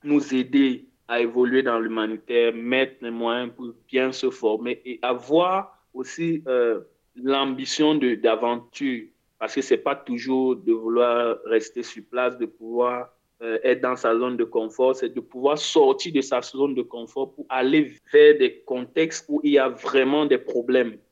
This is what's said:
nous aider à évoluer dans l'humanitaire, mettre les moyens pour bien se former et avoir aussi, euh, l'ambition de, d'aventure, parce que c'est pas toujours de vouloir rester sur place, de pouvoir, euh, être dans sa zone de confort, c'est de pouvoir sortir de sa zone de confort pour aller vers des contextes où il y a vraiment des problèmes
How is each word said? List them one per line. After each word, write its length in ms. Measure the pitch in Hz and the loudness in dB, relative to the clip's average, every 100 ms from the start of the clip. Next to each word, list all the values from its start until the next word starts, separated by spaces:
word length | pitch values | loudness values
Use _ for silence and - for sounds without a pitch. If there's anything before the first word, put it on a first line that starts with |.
nous 320 | 147 147 143 | 2 0 2
aider 520 | 131 127 139 135 123 - _ - | -4 0 2 2 0 -10 _ -6
à 140 | 120 | -2
évoluer 420 | 117 120 123 131 | 0 2 2 2
dans 160 | 127 117 | 2 -2
l'humanitaire, 720 | 113 113 110 110 - 120 117 | -2 -4 -4 -6 -2 2 2
mettre 440 | 117 117 131 131 - | 0 -2 0 0 -4
les 100 | 120 | -10
moyens 400 | 117 117 120 123 | -6 -4 -4 -6
pour 120 | 117 123 117 _ | -10 -14 -14 _
bien 220 | 131 131 | -2 -2
se 180 | 127 131 | -2 -4
former 520 | - 113 107 117 - | -2 -2 -2 -4 -10
et 140 | 127 120 | -10 -4
avoir 760 | 123 123 127 156 180 190 196 _ _ | -2 -2 2 2 4 0 -4 _ _
aussi, 480 | 127 127 - 165 160 135 | -14 -12 -6 -4 -4 -2
euh, 320 | 127 120 104 - _ _ | 0 2 0 -6 _ _
l'ambition 800 | - 127 139 135 131 131 - 151 | -10 -2 0 0 -4 -8 0 2
de, 220 | 147 127 110 | 2 0 2
d'aventure, 880 | 117 110 120 120 - - 139 120 107 _ _ _ | 0 0 -2 -4 -8 -6 -4 -4 -10 _ _ _
parce 160 | 110 | -6
que 60 | - | -6
c'est 160 | 131 120 | 0 0
pas 180 | - | 0
toujours 640 | 139 - 120 127 131 131 120 | -6 -6 -8 -2 0 0 -2
de 160 | 95 | 0
vouloir 640 | 113 113 117 120 120 117 113 | -2 0 0 2 2 0 -4
rester 400 | 107 113 107 - | -2 -2 -2 -10
sur 180 | 117 113 101 | -12 -14 -10
place, 260 | 123 127 123 | -4 -4 -4
de 80 | 113 | -10
pouvoir, 640 | _ 113 117 123 123 123 _ _ _ | _ -8 -2 -2 -2 -10 _ _ _
euh, 160 | 117 113 | -6 -2
être 160 | 127 127 | 0 0
dans 160 | 127 127 | -2 -2
sa 200 | 117 117 | 0 0
zone 200 | 127 123 | 0 -2
de 80 | |
confort, 500 | 117 117 110 110 131 | -2 -2 -6 0 0
c'est 180 | 131 120 | 0 -4
de 60 | 120 | -8
pouvoir 400 | - 127 135 151 | -12 -4 -2 -2
sortir 540 | - 160 135 135 175 | 0 4 4 2 0
de 80 | 147 | -2
sa 200 | 135 127 | 0 -4
zone 340 | - 131 143 127 | -4 -2 -2 -2
de 60 | |
confort 520 | 120 120 113 139 135 | -6 -10 -12 -8 -8
pour 100 | - 143 | -10 -8
aller 440 | 131 127 160 139 - _ | -2 2 2 0 -6 _
vers 260 | 147 151 147 | 8 8 8
des 240 | 123 - | 4 0
contextes 600 | - 127 123 - 160 - - | -8 -6 -4 -2 -2 -4 -4
où 120 | 147 | -2
il 80 | 147 | 4
y 80 | 143 | 4
a 100 | 131 | 2
vraiment 580 | 120 - 135 131 147 147 | -2 0 2 2 2 2
des 120 | 123 | 0
problèmes 580 | - 120 120 127 117 104 _ | 0 -4 2 2 2 -6 _